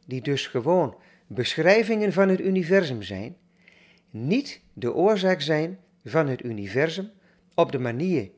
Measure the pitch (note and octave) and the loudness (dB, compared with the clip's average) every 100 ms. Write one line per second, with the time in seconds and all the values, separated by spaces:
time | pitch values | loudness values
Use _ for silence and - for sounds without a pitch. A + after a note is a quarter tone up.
0 | - B2+ B2+ C#3 - B2+ B2+ F3+ C#3 - | -10 -8 -4 -4 -2 -2 2 2 2 -4
1 | _ _ - G#2+ A#2+ - D#3+ G#3+ G#3+ A3 | _ _ -12 -6 -4 2 4 4 4 0
2 | G#3 E3 G3 F#3 F#3+ F#3+ D#3+ G3 E3 A#2 | 0 4 4 2 2 0 4 2 2 -4
3 | F#2+ F#2+ A2+ F3 _ _ _ _ _ _ | -8 -8 -10 -14 _ _ _ _ _ _
4 | _ A2 B2+ A#3+ C#4+ - _ - A#2+ - | _ -6 -2 -2 -2 -12 _ -6 -4 2
5 | G3 G#3+ F#3 F3 C#3+ D3+ E3 F#3+ _ _ | 2 2 2 0 0 -2 -2 -8 _ _
6 | A#2+ D3+ D3 B2 A#2+ A2 G2 A#2 D#3+ E3+ | -4 0 0 -2 -6 -8 -4 0 0 -2
7 | G3+ - _ _ _ - E3 C3+ B2 A#2 | -10 -14 _ _ _ 0 0 0 -4 -2
8 | F#3 E3 F#2+ | -2 -2 -4